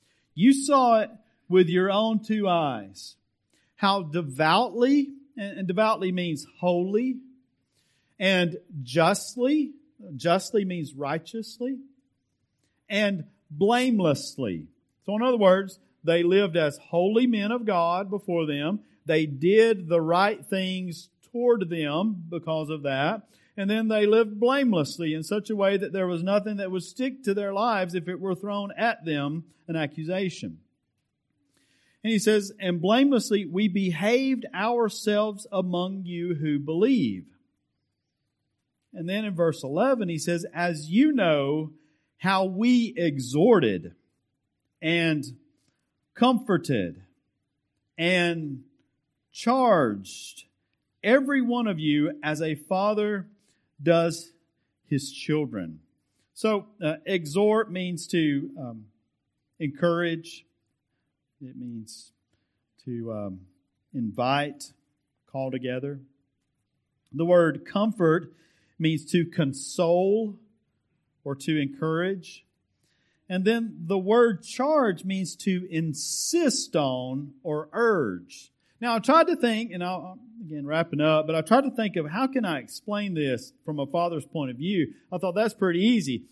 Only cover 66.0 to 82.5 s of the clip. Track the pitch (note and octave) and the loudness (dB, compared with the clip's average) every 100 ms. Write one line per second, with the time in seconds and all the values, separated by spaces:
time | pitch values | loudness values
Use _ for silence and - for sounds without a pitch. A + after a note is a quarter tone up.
66 | C3+ _ _ _ _ _ _ _ _ _ | -16 _ _ _ _ _ _ _ _ _
67 | _ C#3 E3+ F3+ E3 C#3 - G3 A3 G#3 | _ -2 4 6 6 2 -4 -2 0 2
68 | E3 E3 - _ _ _ _ - D#3+ D#3 | 2 2 -2 _ _ _ _ -2 0 0
69 | - F3+ E3 - C#3 C3+ - - E3+ F3 | 0 0 0 0 -2 -4 -8 -2 2 2
70 | G3 G#3+ A3 G3 _ _ _ _ _ _ | 2 0 -2 -8 _ _ _ _ _ _
71 | _ _ C#3+ C#3 - D#3 C#3 C#3 D#3+ D#3+ | _ _ -10 -6 -2 0 -2 -4 -4 -2
72 | F#3 G3 D#3+ - _ _ _ _ _ _ | -2 -6 -10 -20 _ _ _ _ _ _
73 | _ _ - F#3 F#3+ A#3 A3+ D3+ E3 F#3+ | _ _ -6 -2 2 0 -2 -8 -4 -2
74 | F#3 A3+ A#3 F#3 - - C4+ D#4 A#3 E3+ | 2 4 4 2 -6 -4 0 2 2 -2
75 | F#3+ F#3+ F#3 - - F3+ F#3 E3 D#3+ C#3+ | -4 -4 -4 -4 -2 -2 -2 -4 -4 -4
76 | - - - E4+ D#4 - - E3+ C#3 B2+ | -6 -6 -2 0 0 0 -2 -2 0 -2
77 | B2+ C3 C#3+ - F3 D3+ D#3 G#3+ A#3 G3 | -6 -8 -8 -12 -8 -6 -6 0 2 2
78 | A#2+ F2+ F2 - - _ _ - A#3+ A3+ | 0 -4 -12 -20 -20 _ _ -8 -4 -2
79 | - D#4 D#4+ E4+ A#3+ A3 A3+ F3+ F3+ F#3 | 4 6 6 2 0 0 -4 -6 -6 -6
80 | F3+ F#3 - A3+ F3 D3+ C#3+ D#3 E3 D3 | -10 -18 -20 -18 -12 -10 -4 -2 -2 0
81 | D#3 D#3 D#3 D#3+ D#3 A#3 C#4 - G#3+ F3 | 2 2 2 -2 2 2 2 -2 -4 -4
82 | D3 F3+ C4 C4+ G3+ | -6 -4 -2 -2 -2